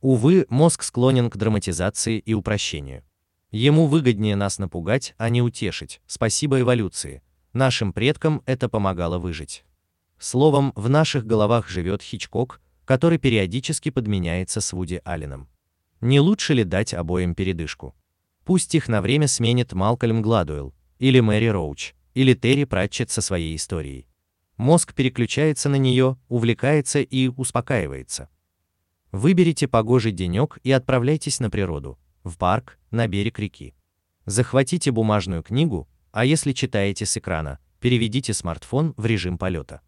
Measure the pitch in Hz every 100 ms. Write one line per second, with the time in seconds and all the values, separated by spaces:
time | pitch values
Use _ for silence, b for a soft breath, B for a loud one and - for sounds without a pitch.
0 | 135 127 127 185 - 123 165 - - -
1 | 123 131 120 95 104 107 92 82 90 -
2 | - 110 - 110 95 104 - 78 69 65
3 | _ _ _ _ _ 107 135 151 160 156
4 | 127 104 107 101 101 - 95 90 85 127
5 | - _ 113 120 120 - 104 - - -
6 | _ - 113 - 151 131 120 123 95 -
7 | 76 67 _ _ _ 120 135 - 104 87
8 | 120 151 160 151 - 131 123 110 98 87
9 | 85 90 87 78 73 - _ _ _ _
10 | _ _ - 123 151 143 139 - 107 147
11 | 156 139 110 110 104 117 - 92 85 101
12 | - 104 - 117 127 - _ _ - 127
13 | 165 165 135 113 95 113 131 156 147 131
14 | 107 101 87 87 92 110 - 90 90 87
15 | - 82 73 67 69 _ _ _ _ _
16 | 117 139 156 208 - 135 95 92 104 82
17 | 82 90 90 85 95 87 78 - 69 _
18 | _ _ _ _ - 180 - 160 - 110
19 | 95 143 147 - 117 123 120 92 98 120
20 | 120 113 107 113 80 76 69 _ _ _
21 | 131 127 110 104 113 98 78 71 - _
22 | _ - 131 123 117 139 139 95 98 -
23 | 120 - - 92 80 78 - 87 71 67
24 | - _ _ _ _ - 120 170 - -
25 | 127 - 117 - 156 147 143 139 131 127
26 | 131 127 _ 120 117 113 131 151 131 147
27 | 131 131 131 131 127 120 117 123 80 67
28 | 64 - 67 _ _ _ _ _ _ _
29 | _ 98 135 180 170 147 135 117 110 127
30 | 113 90 92 92 151 - 127 131 127 127
31 | 123 156 - - 113 107 92 78 67 65
32 | _ _ 92 82 90 107 - - _ 113
33 | 117 98 104 - 107 - - _ _ _
34 | _ _ - 104 120 131 135 175 - 113
35 | 110 104 92 85 - 120 165 95 - _
36 | _ 104 123 156 - 127 123 107 98 95
37 | 104 - - 82 76 69 _ _ 123 123
38 | 113 123 135 107 90 82 - 127 156 131
39 | 110 110 87 87 95 85 67 -